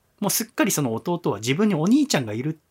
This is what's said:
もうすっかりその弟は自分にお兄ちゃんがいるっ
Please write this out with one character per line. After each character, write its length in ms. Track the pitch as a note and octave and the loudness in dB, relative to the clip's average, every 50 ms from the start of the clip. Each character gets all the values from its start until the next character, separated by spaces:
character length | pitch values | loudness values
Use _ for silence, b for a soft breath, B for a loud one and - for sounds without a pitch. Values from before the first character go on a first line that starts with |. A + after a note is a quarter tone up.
| _ _ _ - | _ _ _ -6
も 80 | G#3 G3+ | -4 -2
う 20 | |
す 140 | - - D#4+ | -2 -2 -4
っ 20 | |
か 180 | - _ - D#4 | -4 _ -2 0
り 60 | G3+ | 0
そ 100 | - - | 0 0
の 140 | C#3+ A#2+ A2 | 0 -2 -2
弟 360 | A2 - F3 F3 E3+ - E3 | -4 -4 -4 -4 -2 -2 -2
は 80 | A#2 G2+ | -2 -2
自 160 | A2 B2 C#3 | -2 -2 0
分 140 | E3+ A3 G#3+ | 2 2 2
に 60 | F#3+ | 2
お 120 | D3+ D#3 | 2 2
兄 200 | G3 A#3+ D4+ C#4+ | 4 4 4 4
ち 80 | - - | 2 0
ゃ 60 | D#3 | 0
ん 60 | B2 | 0
が 60 | G#2+ | -2
い 100 | G#2 A#2 | -4 -4
る 80 | B2+ D#3 | -4 -4
っ 20 | D#3+ - _ _ | -6 -8 _ _